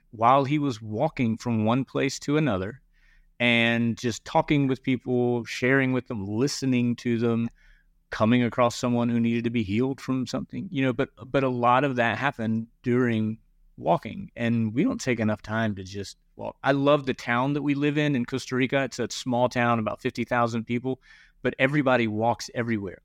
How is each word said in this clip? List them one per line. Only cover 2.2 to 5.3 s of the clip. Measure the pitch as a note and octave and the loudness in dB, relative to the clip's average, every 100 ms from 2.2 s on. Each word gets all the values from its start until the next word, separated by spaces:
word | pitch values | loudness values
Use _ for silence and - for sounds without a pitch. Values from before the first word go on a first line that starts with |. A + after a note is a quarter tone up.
| - D3 | -2 0
another | D3+ F#2+ F#2+ C3 _ _ _ _ _ - | 2 0 -4 -8 _ _ _ _ _ -2
and | A#2+ A#2 A#2 A#2 A#2 A2 | 2 4 4 2 0 -2
just | B2 G#2+ - | -4 -4 -2
talking | D#3+ D#3 D3+ C3+ | 0 2 2 2
with | C3 | 0
people, | - B2 - B2 B2 | 0 -2 0 0 2